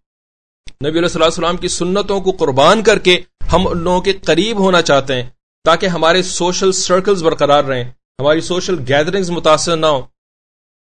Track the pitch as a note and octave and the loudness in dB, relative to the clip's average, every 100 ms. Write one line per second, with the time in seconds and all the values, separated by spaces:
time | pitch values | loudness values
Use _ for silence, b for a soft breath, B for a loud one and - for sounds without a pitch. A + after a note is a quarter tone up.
0 | _ _ _ _ _ _ - - C#3 D#3+ | _ _ _ _ _ _ -20 -8 -4 -2
1 | F3 F3 D#3+ F3 E3 F3 F3 - F3 G3 | -2 0 0 0 -4 -4 -6 -4 -2 -2
2 | G3+ G3 F#3 F#3 D3+ C3 D3+ A3 G#3+ G3 | -2 -2 -2 0 0 4 4 4 4 2
3 | F#3 F3+ - _ - F3 F#3+ F3 E3 F3+ | 2 0 -2 _ -2 0 0 -2 -2 0
4 | F#3+ F#3+ - - G#3+ G#3+ F#3+ F3+ D#3+ C#3 | -2 -2 0 0 0 0 2 2 2 0
5 | B2+ B2+ B2 - _ _ D#3+ E3 G3 E3+ | 0 -4 -6 -14 _ _ 0 0 0 0
6 | D#3+ F#3 F3+ - F3+ F3+ F#3+ F#3 - F#3 | 2 2 0 -2 -2 0 0 0 0 0
7 | F#3 G3 D#3+ D3 C#3+ C#3+ C#3 B2+ B2 - | 2 0 0 0 2 2 2 -4 -8 -14
8 | _ - C#3 D#3+ D#3+ F3+ F3+ F3+ B2 C#3 | _ -4 0 0 -2 -4 -4 -4 0 0
9 | D#3 G3 F3 E3+ D#3 D3+ - D#3+ D#3+ C#3 | 0 -2 -4 -2 2 2 2 0 0 0
10 | A#2+ _ _ _ _ _ _ _ | -4 _ _ _ _ _ _ _